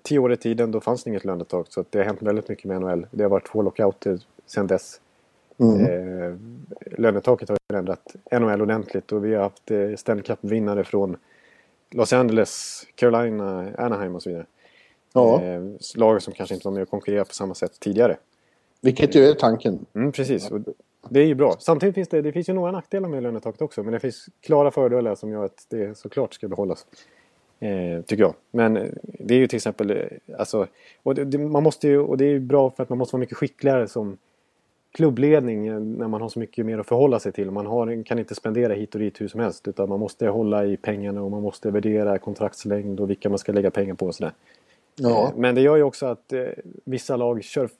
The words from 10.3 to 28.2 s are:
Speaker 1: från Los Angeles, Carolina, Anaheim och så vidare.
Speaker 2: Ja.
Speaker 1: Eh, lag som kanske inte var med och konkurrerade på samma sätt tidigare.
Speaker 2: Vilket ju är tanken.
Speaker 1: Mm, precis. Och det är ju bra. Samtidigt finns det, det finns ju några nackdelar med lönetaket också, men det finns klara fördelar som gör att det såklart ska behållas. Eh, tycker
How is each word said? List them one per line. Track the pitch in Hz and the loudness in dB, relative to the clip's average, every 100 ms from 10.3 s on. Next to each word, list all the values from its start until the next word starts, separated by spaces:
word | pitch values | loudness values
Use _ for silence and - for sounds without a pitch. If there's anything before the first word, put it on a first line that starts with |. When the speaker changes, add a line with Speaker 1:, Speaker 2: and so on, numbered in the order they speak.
| 110 101 110 104 101 | -6 -2 -2 0 -2
Speaker 1:
från | 92 104 98 87 _ _ _ _ _ _ _ | -2 -2 -2 -4 _ _ _ _ _ _ _
Los | - 110 | -2 2
Angeles, | 127 123 110 98 - - - - - | 4 4 2 0 -4 -12 -14 -20 0
Carolina, | 120 113 117 107 98 92 95 - | 2 4 0 -4 -6 -6 -8 -6
Anaheim | 120 101 95 90 | -4 -4 -6 -8
och | |
så | 92 | -8
vidare. | 85 80 _ _ _ _ _ _ | -10 -12 _ _ _ _ _ _
Speaker 2:
Ja. | 131 120 113 | 4 6 4
Speaker 1:
Eh, | 90 87 92 104 - 117 | 2 -6 -8 -12 -12 2
lag | 110 107 | 4 4
som | 98 | 0
kanske | - - 92 | -10 -8 -6
inte | 101 | -4
var | |
med | 98 | -6
och | 92 | -4
konkurrerade | 104 - 101 95 | -6 -2 -2 -2
på | |
samma | - 98 | -6 -10
sätt | 90 87 - | -6 -8 -6
tidigare. | 104 101 120 80 _ _ _ _ _ _ | -2 4 4 2 _ _ _ _ _ _
Speaker 2:
Vilket | 131 127 147 147 | 0 4 4 8
ju | 135 | 8
är | |
tanken. | 151 123 113 117 92 - | 8 2 2 0 -2 -6
Speaker 1:
Mm, | 104 139 | -4 -2
precis. | 139 131 110 98 | -2 -2 -2 -2
Och | 107 - - _ _ - | -8 -8 -14 _ _ 2
det | 135 | 6
är | 156 | 6
ju | 135 | 6
bra. | 139 85 | 2 2
Samtidigt | - 160 196 190 | 2 2 2 0
finns | 180 | 0
det, | 160 | 0
det | 151 | 0
finns | 156 170 | -4 -2
ju | |
några | 185 175 | -2 -2
nackdelar | 185 - 196 185 | -6 -6 -6 -4
med | 139 | -4
lönetaket | 120 113 113 - | -4 -6 -8 -6
också, | 156 - | -6 -6
men | 104 | -4
det | 117 | -4
finns | 131 - - _ | -4 -8 -20 _
klara | - 147 143 | 2 4 4
fördelar | 143 127 123 117 98 | 4 2 2 0 -4
som | 107 | -6
gör | 107 98 | -6 -6
att | - _ | -8 _
det | 117 101 110 | -6 -6 -8
såklart | 104 - 120 | -10 -6 -6
ska | - 104 | -6 -10
behållas. | 92 98 85 _ - _ _ _ _ _ _ | -4 -4 -6 _ -20 _ _ _ _ _ _
Eh, | 110 95 87 85 82 | -6 -4 -4 -6 -4
tycker | 107 | 2